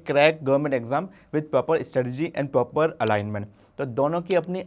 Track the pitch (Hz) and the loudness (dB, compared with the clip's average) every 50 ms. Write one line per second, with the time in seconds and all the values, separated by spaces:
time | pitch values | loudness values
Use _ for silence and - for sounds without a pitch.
0 | - - 143 139 143 156 160 160 151 131 135 139 147 147 135 123 117 117 139 147 | -4 0 4 4 6 6 4 2 0 2 2 2 2 0 -2 -2 -2 -2 -2 -4
1 | 185 185 - - _ _ - 151 151 151 - 131 123 - 160 - 127 - - 131 | -4 -6 -10 -20 _ _ -4 -4 -2 0 0 0 2 2 0 0 -2 -2 -2 -2
2 | 127 123 123 131 160 - - - 143 135 - 131 123 - - 151 156 160 160 - | -2 -2 -4 -4 -6 -4 -4 -4 -4 0 0 0 0 2 0 0 0 0 0 -2
3 | 117 107 107 104 101 104 104 104 104 104 - _ _ _ _ - 143 131 113 123 | 0 0 0 0 0 -4 -6 -6 -8 -10 -14 _ _ _ _ -8 -8 -4 -2 0
4 | 135 147 165 175 175 - 185 170 160 185 180 190 - | 0 0 0 -2 -2 0 0 0 0 0 -6 -8 -6